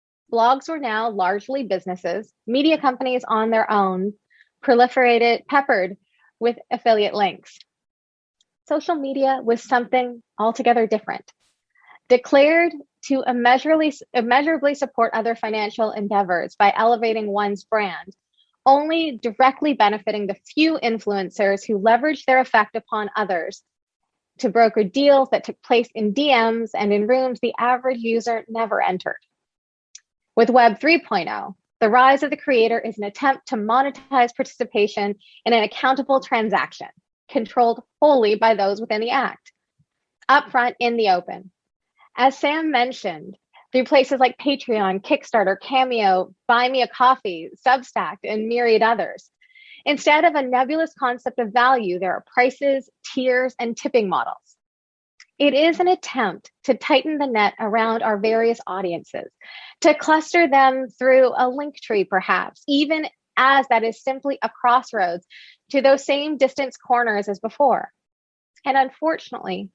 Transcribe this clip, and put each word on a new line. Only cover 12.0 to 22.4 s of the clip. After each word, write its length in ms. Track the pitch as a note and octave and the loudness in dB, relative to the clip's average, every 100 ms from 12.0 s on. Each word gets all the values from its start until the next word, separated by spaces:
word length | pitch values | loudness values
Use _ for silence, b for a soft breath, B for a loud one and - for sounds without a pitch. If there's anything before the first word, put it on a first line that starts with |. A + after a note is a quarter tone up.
| _ | _
Declared 640 | B3 - C#4+ C#4+ E4 E4+ D4+ - _ - | 2 4 4 6 4 2 -2 -18 _ -4
to 160 | C4+ C4 | -4 -2
immeasurably, 680 | B3 A#3+ B3+ D4+ D#4+ D#4 C#4+ - | 0 2 2 2 2 0 -4 -6
immeasurably 640 | B3 A3+ B3 D4 D#4+ C#4 | -4 2 2 2 0 -2
support 400 | C#4+ C4+ - E3+ | -2 -6 -2 -2
other 200 | A3+ A3 | 0 -4
financial 560 | A3+ A3 G#3+ G#3+ G#3+ A3 | -4 -6 -4 -6 -4 -4
endeavors 640 | - G#3 G3+ F#3+ F3 - | -4 -4 -2 0 -2 -4
by 160 | - G3+ - | 0 0 2
elevating 520 | A3+ A#3 A3+ A3 G#3+ | 0 2 0 -4 -4
one's 360 | G3+ G#3 G3+ | -4 -4 -6
brand, 500 | - A3 G3+ D#3+ E3+ - _ _ _ _ - | -4 -4 -4 -8 -16 -20 _ _ _ _ 2
only 520 | C#4 D4+ E4 D#4+ A#3 | 2 2 -2 -4 -6
directly 500 | A#3+ G3+ C4 C4+ D4+ | -8 0 0 2 -4
benefiting 540 | C4 G#3 G#3 - G#3 G3 | 2 0 0 -6 -6 -6
the 100 | F#3+ _ | -10 _
few 240 | - D#4+ D#4 | 0 0 0
influencers 880 | A#3+ A3+ - G3+ F#3+ - G3 G3 - | -4 -4 -4 -4 -6 -2 -2 -2 -2
who 120 | G#3 | 0
leveraged 480 | G#3 A#3 D4 D4+ - | 2 2 0 -4 0
their 140 | C4 | 0